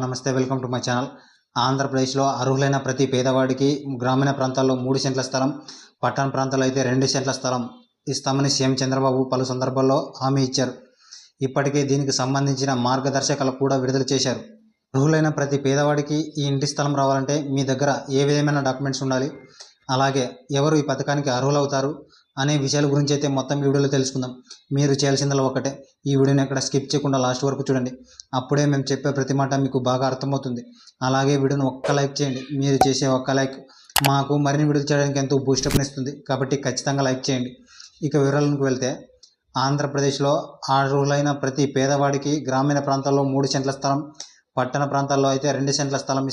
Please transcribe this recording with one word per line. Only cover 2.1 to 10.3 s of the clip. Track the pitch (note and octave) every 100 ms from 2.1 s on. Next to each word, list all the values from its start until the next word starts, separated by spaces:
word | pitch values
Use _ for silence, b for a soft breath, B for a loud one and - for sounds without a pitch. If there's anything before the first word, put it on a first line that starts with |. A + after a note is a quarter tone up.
| C3+ C#3 C3+
అర్హులైన | B2+ C3+ C#3 C#3 C3+
ప్రతి | B2+ C3+
పేదవాడికి | B2 B2+ C3 C3 C3 C#3 D3 C#3 B2+
గ్రామీణ | B2 C3 C#3 C3+
ప్రాంతాల్లో | C3 B2+ C3 C3
మూడు | B2+ C3+
సెంట్ల | C#3+ C3 B2+
స్థలం, | C3+ C3+ D3 B B B _
పట్టణ | B2 B2 C#3 C3
ప్రాంతాల్లో | C3+ C3 C3
అయితే | C3 B2
రెండు | C3 C3+
సెంట్ల | C#3 C3 B2+
స్థలం | C3 B2 A#2 - _ _ -
ఇస్తామని | C3 C#3 C3+ C#3 -
సీఎం | C3 C3
చంద్రబాబు | C3 C3 C3+ C3 C3
పలు | B2+ B2+
సందర్భాల్లో | B2+ B2+ B2+ C3+ C#3+ D3+ -
హామీ | C3